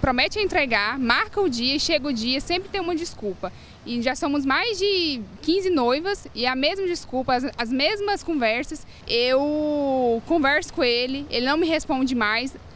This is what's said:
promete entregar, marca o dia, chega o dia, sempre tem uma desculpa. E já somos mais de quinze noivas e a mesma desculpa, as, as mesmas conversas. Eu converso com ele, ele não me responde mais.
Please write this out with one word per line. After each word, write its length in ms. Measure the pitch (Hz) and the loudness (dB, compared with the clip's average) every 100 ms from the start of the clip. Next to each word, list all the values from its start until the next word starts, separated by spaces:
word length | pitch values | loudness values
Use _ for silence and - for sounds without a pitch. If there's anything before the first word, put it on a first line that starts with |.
promete 380 | - 247 285 427 | 2 2 2 0
entregar, 600 | 392 359 277 220 208 269 | 0 2 2 2 0 0
marca 420 | 240 254 427 - | 2 2 2 0
o 80 | 381 | 0
dia, 300 | 240 247 277 | 2 0 0
chega 280 | - 311 285 | 2 0 0
o 60 | |
dia, 280 | 233 226 269 | -2 0 -2
sempre 280 | - 359 381 | 0 -4 -2
tem 120 | 392 | -4
uma 140 | 339 | -2
desculpa. 580 | 330 339 - 415 359 180 - - - | -2 -4 -6 -6 -6 -8 -10 -18 -14
E 180 | - 240 | -6 -2
já 120 | 240 | -2
somos 300 | - 302 285 | 0 0 0
mais 340 | 269 285 480 403 | 0 0 0 0
de 420 | 403 381 330 262 196 - | 0 2 0 -2 -8 -6
quinze 300 | - 370 370 | 0 0 2
noivas 560 | 330 240 269 370 403 - | 2 2 2 0 -4 -6
e 120 | 220 247 | -4 -2
a 80 | |
mesma 320 | 262 285 381 370 | 2 0 0 -2
desculpa, 480 | 339 - 254 254 | -4 -4 -4 0
as, 100 | 254 277 - | 0 0 -4
as 140 | 233 | -2
mesmas 520 | 254 302 415 403 392 | 0 0 0 -2 -2
conversas. 640 | - 311 226 233 285 311 - - - | -2 0 2 0 -4 -8 -12 -14 -2
Eu 1160 | 233 247 262 294 302 302 294 277 262 247 226 - | 2 4 4 2 0 0 0 2 2 2 2 2
converso 460 | 330 269 294 339 | 2 4 2 0
com 120 | - | 0
ele, 420 | 247 240 254 269 285 | 2 2 0 -4 -4
ele 160 | 233 254 | 0 2
não 100 | 302 | 2
me 100 | 330 | 2
responde 480 | 320 - 262 262 | 2 0 0 2
mais. 400 | 247 208 226 262 - - | 2 2 0 -2 -8 -14